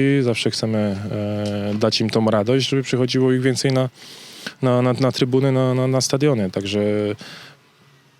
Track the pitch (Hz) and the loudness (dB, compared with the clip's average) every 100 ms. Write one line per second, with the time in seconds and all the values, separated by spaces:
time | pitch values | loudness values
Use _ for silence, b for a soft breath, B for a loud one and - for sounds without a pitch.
0 | 139 139 120 110 - - 113 110 104 98 | 4 2 2 0 -2 -2 -2 0 0 -2
1 | 104 107 104 104 104 104 101 104 113 - | -6 -4 -4 -4 -4 -4 -4 0 0 0
2 | 110 113 110 107 104 135 123 135 127 123 | 0 2 2 2 2 0 0 -2 0 0
3 | 127 131 131 127 131 120 139 131 127 B | 0 2 2 2 0 0 0 0 -2 B
4 | B B B B B B 131 123 127 117 | B B B B B B 2 2 2 2
5 | 131 - 127 131 135 131 131 127 131 131 | 0 0 0 2 2 2 2 0 0 0
6 | - 135 147 123 95 104 101 104 104 104 | 0 0 2 2 -2 -4 -2 0 0 0
7 | 104 107 B B B B _ _ _ _ | -2 -6 B B B B _ _ _ _
8 | _ | _